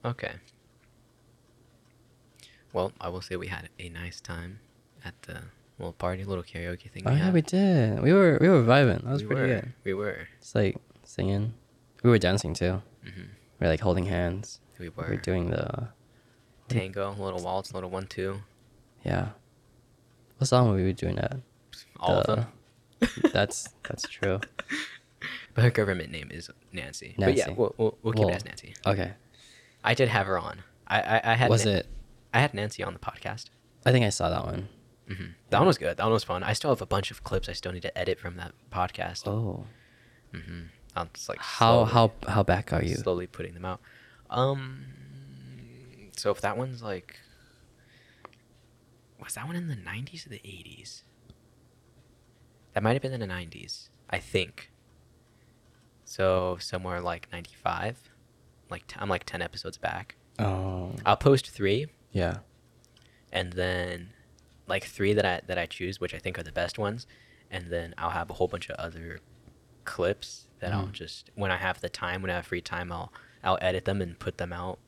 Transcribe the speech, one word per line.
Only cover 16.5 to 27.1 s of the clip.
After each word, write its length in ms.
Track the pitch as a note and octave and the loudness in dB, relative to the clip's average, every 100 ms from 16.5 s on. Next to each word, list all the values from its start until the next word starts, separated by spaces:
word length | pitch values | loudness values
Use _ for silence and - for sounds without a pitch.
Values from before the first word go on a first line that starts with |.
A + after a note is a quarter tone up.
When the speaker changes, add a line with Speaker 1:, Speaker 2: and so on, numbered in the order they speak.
| _ - | _ -4
Speaker 1:
Tango, 460 | A#2+ F#2+ G2 G2 G2+ | -2 -2 -4 -4 -4
little 240 | G2 F2+ | -4 -4
waltz, 320 | F2 F#2+ F#2+ | -4 -4 -4
little 160 | F#2+ F#2 | -8 -6
one-two. 500 | F#2 F#2+ - F#2 G2+ G2+ _ _ _ _ _ | -6 -6 -6 -4 -6 -10 _ _ _ _ _
Speaker 2:
Yeah. 260 | - F2+ F#2+ - _ _ _ _ _ _ _ _ _ _ | -2 0 -2 -8 _ _ _ _ _ _ _ _ _ _
What 80 | C3+ | 4
song 240 | B2+ A#2+ | 6 6
were 60 | G2 | 6
we 160 | F#2 | 2
doing 220 | F#2+ F2 F2+ | 0 -2 -2
that? 200 | - C3 - _ _ - - - | -2 -4 -12 _ _ -20 -20 -4
Speaker 1:
All 200 | F3 - | 2 4
of 60 | - | 4
Speaker 2:
The 80 | - | 0
Speaker 1:
them. 100 | A2+ - _ _ _ _ A#3 - E4 | -2 -8 _ _ _ _ 0 2 2
Speaker 2:
<laughs> 60 | |
That's, 360 | - G#2 - - _ - | 4 2 -2 -10 _ -10
that's 200 | - - | -8 -8
true. 320 | - G2 F#2+ | -4 0 0
Speaker 1:
<laughs> 360 | - - - D4 - - _ _ - - - | -4 -12 -8 -8 -8 -14 _ _ -12 -12 -6
But 120 | - | 4
her 60 | A#2+ | 4
government 420 | A#2 G2+ F2+ D2+ | 6 2 0 -4
name 180 | D#2+ - | -10 -10
is 180 | E2+ - - _ | -12 -14 -20 _
Nancy. 400 | F#2 C3+ - - | -10 -10 -12 -12